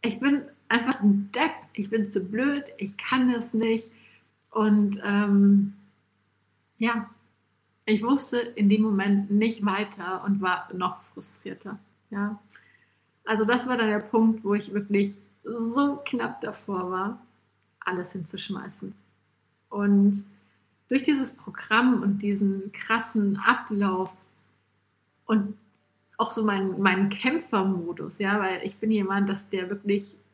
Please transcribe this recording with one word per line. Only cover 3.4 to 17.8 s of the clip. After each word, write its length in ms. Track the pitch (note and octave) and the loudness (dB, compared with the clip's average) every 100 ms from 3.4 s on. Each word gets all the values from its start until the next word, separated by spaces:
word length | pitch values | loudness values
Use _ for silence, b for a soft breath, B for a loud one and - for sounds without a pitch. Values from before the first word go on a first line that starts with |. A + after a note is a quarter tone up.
| A3+ | -2
nicht. 320 | A3 A3+ A3+ - b b b b _ - | -2 0 0 -4 b b b b _ -10
Und, 500 | A3 G#3+ G#3 G#3 G3+ | 0 4 4 4 0
ähm, 720 | - G3+ G#3 G3+ G3+ G3+ G3+ - - _ _ _ _ _ _ _ _ - | 0 2 4 6 8 8 4 -4 -20 _ _ _ _ _ _ _ _ -4
ja, 280 | A3+ A3+ G3+ - _ _ _ _ _ _ - | 0 0 -4 -14 _ _ _ _ _ _ 0
ich 160 | G#3+ | 0
wusste 360 | A3+ C#4 - A#3+ | 2 0 0 -4
in 320 | A#3 - G3+ | -4 2 4
dem 120 | G#3 | 4
Moment 480 | A3 G3 G3 G3+ G3+ | 4 2 2 2 2
nicht 340 | G3+ A3+ A3 | 2 2 0
weiter 600 | G3+ G3 G#3 - F3+ F#3 | -2 -2 -4 -8 -8 -6
und 180 | G3+ G3 | -2 0
war 260 | F#3 F3+ - | 0 -2 -4
noch 260 | F#3 F3+ - - | -6 -6 -6 -18
frustrierter. 640 | - - - G3+ F#3+ G3+ G#3 _ _ _ | -20 -20 -16 -14 -14 -12 -14 _ _ _
Ja. 300 | G3+ G3+ G#3 _ b b b b b b _ - | -6 -4 -6 _ b b b b b b _ -2
Also 200 | G#3+ G#3+ | 0 2
das 220 | B3 B3+ | 0 0
war 100 | B3 | 0
dann 120 | A3 | 0
der 100 | G#3 | 0
Punkt, 440 | - A3+ A3+ A3 | 0 2 2 2
wo 120 | G3 G#3 | 0 -2
ich 180 | - | -2
wirklich 420 | G3+ G3+ G3+ G3+ - - _ | -8 0 0 0 -2 -20 _
so 580 | - A#3 A3+ A#3+ C#4+ C#4 - | -12 -6 -2 0 0 0 -6
knapp 360 | A#3+ - - | -4 -4 -6
davor 480 | - G#3 - F#3+ F3+ | -10 -10 -6 -6 -4
war, 300 | F#3 G3 B3 - _ _ _ _ _ | -4 -4 -6 -16 _ _ _ _ _